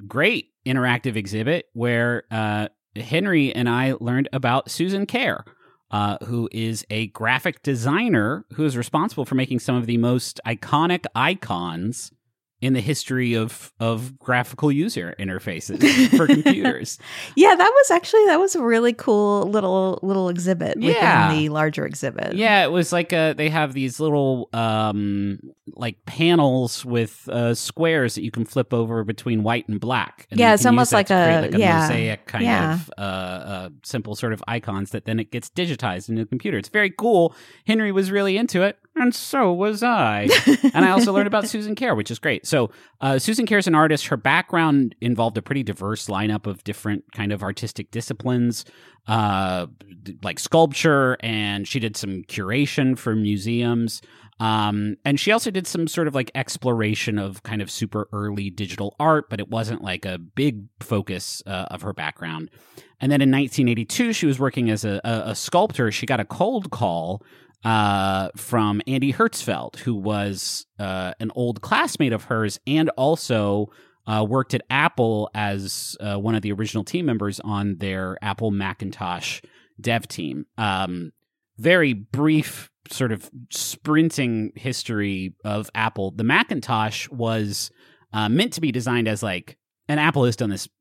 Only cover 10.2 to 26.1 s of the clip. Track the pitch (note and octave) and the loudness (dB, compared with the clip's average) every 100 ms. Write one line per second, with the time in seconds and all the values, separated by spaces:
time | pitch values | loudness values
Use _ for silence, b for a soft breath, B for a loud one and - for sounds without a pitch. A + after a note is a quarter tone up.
10.2 | - - - A#2 - D3 E3+ F3+ - A2+ | -2 -8 -8 -8 0 2 2 0 -4 -2
11.2 | C#3+ F#3+ - F#2+ F2 E2 G2 C3 - _ | 0 -2 -4 -4 -4 -6 -6 -6 -12 _
12.2 | _ _ _ _ B2+ C3 G#2+ C#3 - B2+ | _ _ _ _ 0 0 0 -4 -2 -2
13.2 | B2 A#2 A2+ - - - A2+ A2 B2+ C3+ | 0 0 -2 -6 -16 -4 -2 -2 -6 -8
14.2 | - B2 B2 B2+ D3+ C#3 E3 - E2+ - | -2 0 0 0 2 2 0 -4 -8 -6
15.2 | F#2+ F#2 - E2 - - D4 C4 B3+ C4+ | -6 -6 -6 -8 -6 2 4 6 6 6
16.2 | D#3+ C#4 C#4 C#4+ C4+ - - - B B | 6 6 6 4 2 -2 -8 -12 B B
17.2 | B - G4 F4+ F#4+ C5 C#5 F4 F4 A4 | B 6 8 8 8 8 6 4 4 6
18.2 | G#4 D#4 F#4+ F4 A#3 A3+ A#3+ A#3 - G#3 | 8 6 2 2 2 4 4 2 2 4
19.2 | G#3 G3+ G3 G#3 F#3+ F#3+ F#3+ - F#3+ G3 | 4 2 2 0 2 2 0 0 0 0
20.2 | F3+ F3 F3 F3 - - A#3 A#4 E4+ D3 | 0 0 0 0 -2 0 2 4 6 6
21.2 | - D#3 D3+ D3+ D#3 D3 - C#3+ C3+ - | 6 4 2 2 0 0 -4 -4 -6 -4
22.2 | - F#3 A3 G3+ D3+ F3 E3 F3 F3 E3+ | -4 0 4 4 4 2 2 0 0 2
23.2 | D#3+ D3+ D3+ D#3+ D3+ C3 C3 B2 D#3 D3 | 2 2 0 0 -2 -2 -4 -2 0 2
24.2 | C3+ C3 A2+ A2+ A2+ A2 G#2+ G#2 G2+ G2+ | 2 0 -4 -2 0 2 0 0 0 0
25.2 | G2+ G2 - - - - A#2 - - | -2 -4 -12 -20 -20 -8 -8 -8 -8